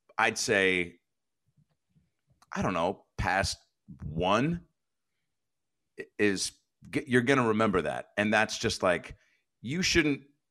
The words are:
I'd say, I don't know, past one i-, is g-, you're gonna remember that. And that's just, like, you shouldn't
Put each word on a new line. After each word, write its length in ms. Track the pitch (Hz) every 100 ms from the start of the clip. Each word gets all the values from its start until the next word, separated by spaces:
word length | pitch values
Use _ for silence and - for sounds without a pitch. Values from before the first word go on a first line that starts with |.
| _ -
I'd 220 | 113 110
say, 560 | - 101 95 90 85 - _ _ _ _ _ _ _ _ _ _ _ _ _ _ -
I 80 | -
don't 120 | 151
know, 300 | 85 87 - _ -
past 400 | 98 95 95 - _ _ - 67 73
one 540 | 78 90 107 151 175 - _ _ _ _ _ _ _ _ _ _ _ _ -
i-, 40 | - -
is 340 | 104 92 - - _ _ 87
g-, 140 | 143 -
you're 160 | 123
gonna 260 | 120 135 117
remember 340 | 107 107 90
that. 240 | 73 62 - -
And 160 | 107
that's 240 | 107 107 -
just, 260 | 110 -
like, 340 | 95 85 - - _ _ _ _
you 220 | 110 170
shouldn't 400 | - 170 151 135 - _ _